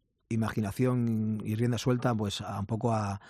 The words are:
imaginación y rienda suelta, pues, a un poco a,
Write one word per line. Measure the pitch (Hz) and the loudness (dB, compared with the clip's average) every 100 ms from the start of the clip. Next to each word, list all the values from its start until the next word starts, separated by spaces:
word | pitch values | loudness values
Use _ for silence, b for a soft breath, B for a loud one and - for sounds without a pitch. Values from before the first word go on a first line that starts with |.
| _ _ - | _ _ -4
imaginación | 113 110 - 104 104 123 123 117 110 110 107 | -2 0 0 -2 2 2 2 2 2 0 -2
y | 104 | -2
rienda | 107 120 120 | 0 0 0
suelta, | - 123 127 | 2 2 2
pues, | 110 104 - | 0 0 -4
a | 104 104 | -6 -6
un | 98 | -4
poco | 110 120 | -2 0
a, | 110 101 98 b | 0 -2 -4 b